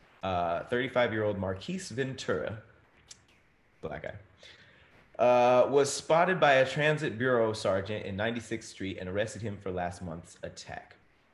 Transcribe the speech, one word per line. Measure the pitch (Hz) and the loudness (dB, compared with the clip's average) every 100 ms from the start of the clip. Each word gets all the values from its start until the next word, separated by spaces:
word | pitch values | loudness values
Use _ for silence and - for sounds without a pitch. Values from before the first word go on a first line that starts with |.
| _ _ | _ _
Uh, | 95 90 85 85 | -4 -2 0 -2
thirty-five-year-old | - 123 131 127 120 110 107 98 | -2 -4 -2 0 0 0 -2 -2
Marquise | 95 92 - 185 - | -4 -6 -8 -10 -8
Ventura, | 110 135 131 - 92 - 110 - _ _ _ - - _ _ _ _ _ _ | -6 -6 -6 -4 -4 -4 -10 -16 _ _ _ -20 -20 _ _ _ _ _ _
black | 80 71 | -12 -10
guy, | - - - _ - - - _ _ _ _ - | -10 -12 -18 _ -20 -20 -20 _ _ _ _ 0
uh, | 123 123 123 127 - | 4 6 6 6 6
was | 139 139 | 6 4
spotted | - - 160 175 180 | 0 2 4 4 4
by | 151 | 6
a | 131 131 | 6 4
transit | 151 147 147 147 107 | 2 2 2 -2 -2
bureau | 131 120 110 | 2 2 2
sergeant | 104 107 95 95 107 87 | 0 0 0 -2 -6 -6
in | 98 | -4
ninety-sixth | 110 120 - 113 - | -2 -4 -6 -8 -10
Street | - 98 - | -10 -8 -8
and | 92 | -6
arrested | 98 110 98 | -4 -4 -4
him | 110 98 | -8 -8
for | 95 | -6
last | 90 87 90 | -4 -4 -6
month's | 87 85 - - | -10 -10 -14 -14
attack. | 85 - - - - - _ _ _ | -14 -14 -14 -14 -16 -20 _ _ _